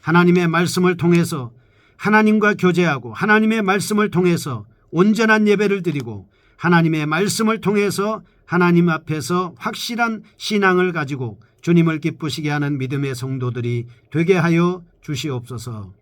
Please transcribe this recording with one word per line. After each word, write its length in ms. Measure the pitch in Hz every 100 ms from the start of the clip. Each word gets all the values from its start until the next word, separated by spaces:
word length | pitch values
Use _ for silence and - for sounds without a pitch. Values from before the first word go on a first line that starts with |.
하나님의 460 | - 170 175 175 175
말씀을 500 | 165 165 185 180 175
통해서 540 | 170 170 170 160 120 - _ _ _ _
하나님과 580 | 202 214 214 214 208 190
교제하고 580 | 180 170 175 135 117
하나님의 480 | 107 196 214 220 226
말씀을 460 | 202 202 - 214 208
통해서 560 | 165 180 170 156 117 104 _ _
온전한 560 | 156 202 214 226 214 208
예배를 360 | 202 208 196
드리고 460 | 175 147 113 104 92 _ _ _
하나님의 480 | 170 175 165 156 151
말씀을 560 | 156 202 - 220 220
통해서 640 | - 208 202 190 202 214 - _ _
하나님 440 | 175 175 175 170
앞에서 640 | 160 - 156 127 180 180 127
확실한 680 | 220 226 - 233 233 220 - _
신앙을 540 | - 214 196 180 185
가지고 460 | 170 139 139 123 101 _ _
주님을 380 | - 170 165 156
기쁘시게 500 | 160 160 160 135 147
하는 280 | 147 147 143
믿음의 380 | 131 139 139 127
성도들이 680 | 131 131 123 120 120 120 120 - _
되게 240 | 151 170 185
하여 480 | 165 165 175 185 - _
주시옵소서. 920 | - 143 151 131 123 120 123 110 98 92